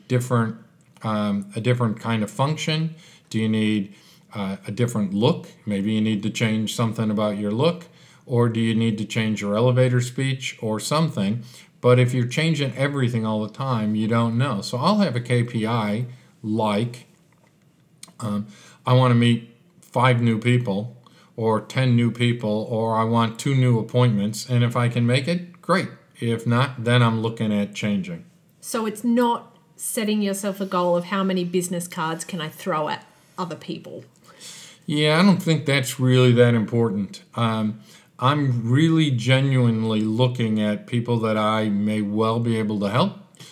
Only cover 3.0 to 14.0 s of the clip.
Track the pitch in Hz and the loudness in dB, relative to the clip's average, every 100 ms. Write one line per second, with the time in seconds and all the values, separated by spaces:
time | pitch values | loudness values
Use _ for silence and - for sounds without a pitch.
3 | - - - 113 110 110 107 107 98 - | -20 -20 -8 -2 0 0 2 0 -2 -10
4 | _ _ _ 104 98 98 - 104 120 110 | _ _ _ -10 -8 -8 -8 -4 -2 -2
5 | 98 101 127 175 - - - 101 101 107 | -2 0 2 0 -6 -14 -6 -4 -2 0
6 | 110 104 104 - 113 110 104 - 117 113 | 0 -2 -4 -2 -2 -2 -4 -2 -2 -2
7 | 110 107 107 104 104 110 160 175 - - | -2 -2 -2 -2 -4 0 0 -2 -8 -20
8 | - _ - 120 120 113 113 113 113 104 | -20 _ -4 0 0 0 0 2 0 -2
9 | 104 117 110 101 101 104 127 127 127 127 | -4 -4 -2 -2 -2 0 2 4 2 2
10 | 120 - 135 131 - - 113 107 - 147 | 0 -2 -4 -4 -8 -8 -6 -4 -2 0
11 | 160 - 98 120 - - - _ 123 123 | 0 0 -2 -4 -8 -18 -20 _ 4 4
12 | 123 127 120 151 160 147 135 135 139 143 | 4 0 -2 0 0 0 -2 -2 -2 0
13 | 120 120 110 107 107 - 135 117 107 107 | 0 0 -2 -2 -4 -6 -4 -2 0 0